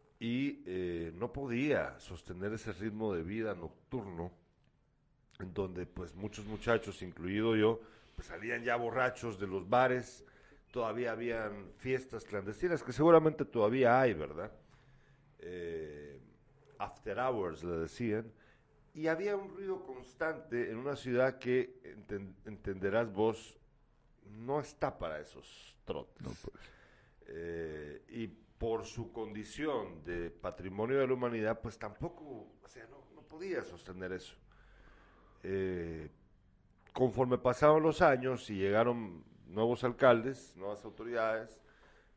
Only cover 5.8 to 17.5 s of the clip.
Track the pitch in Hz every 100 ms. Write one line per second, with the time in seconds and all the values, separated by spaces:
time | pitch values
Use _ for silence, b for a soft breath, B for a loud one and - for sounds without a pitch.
5.8 | 87 - 87 80 101 107 104 107 120 113
6.8 | 101 98 92 82 87 101 113 110 107 113
7.8 | B B B B - 85 113 120 120 120
8.8 | 117 117 127 127 120 95 98 95 90 123
9.8 | 127 127 113 - - b b b b 123
10.8 | 113 110 117 113 120 113 107 101 90 -
11.8 | 127 127 127 113 - 101 98 104 180 160
12.8 | - 120 160 165 156 151 143 117 104 127
13.8 | 123 123 131 85 71 78 98 - - b
14.8 | b b b b b - 87 90 85 80
15.8 | 78 73 73 67 55 - _ _ - -
16.8 | 101 - 107 101 131 120 90